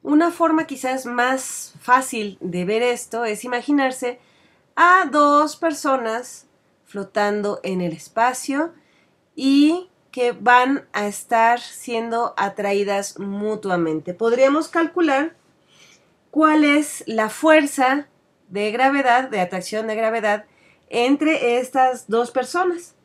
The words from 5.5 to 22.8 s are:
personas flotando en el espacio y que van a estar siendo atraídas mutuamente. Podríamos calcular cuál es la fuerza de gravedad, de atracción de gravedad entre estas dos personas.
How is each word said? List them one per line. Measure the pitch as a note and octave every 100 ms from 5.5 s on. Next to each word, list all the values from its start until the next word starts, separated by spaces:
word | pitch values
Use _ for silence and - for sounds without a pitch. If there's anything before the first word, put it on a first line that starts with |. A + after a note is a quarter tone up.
| -
personas | E4 D4 D4 C4 A3+ A3+ B3 - _ _ _ _
flotando | _ G3+ F#3+ - G#3 G#3 G#3 -
en | - F#3
el | F3
espacio | E3 - - A#3+ B3+ - C#4 E4 - _ _ _ _ _ -
y | C4+ C#4 D4 F4 F4+ _ _
que | - A#3+
van | F#3+ G#3+ B3 B3+ C#4 -
a | G3+ G#3
estar | G3+ - A#3 A3+ A#3+
siendo | - - - A#3 A3+ A#3 A#3+ -
atraídas | G3+ G3 G3+ G3+ G3+ G3+ G3 -
mutuamente. | G3 G3 G#3 G#3+ G3+ F3+ E3 D#3 D#3
Podríamos | F3 A3+ A#3+ C4+ D4 D#4+
calcular | E4+ E4 F4 D#4+ C4+ D#4+ - _ _ _ _ - _ _ _ _
cuál | D4 D#4 D#4 D4
es | C#4+ D4 - -
la | A3+ G#3+
fuerza | - D#4+ D#4 C#4+ - B3+ C#4 C#4+ _ _ _ _
de | F#3 G#3
gravedad, | A3+ C4 C#4 B3+ A#3+ C4
de | G3+
atracción | F3+ F#3 F3 G#3+ A3
de | G#3+
gravedad | A3+ A3+ G#3+ G#3 G#3+ _ _ _ _
entre | A#3 B3 C#4+ D#4 D#4+ A#3+ A#3+
estas | B3 C4+ B3+ B3 -
dos | A3 A#3+
personas. | C4+ D#4 F4 F4+ F4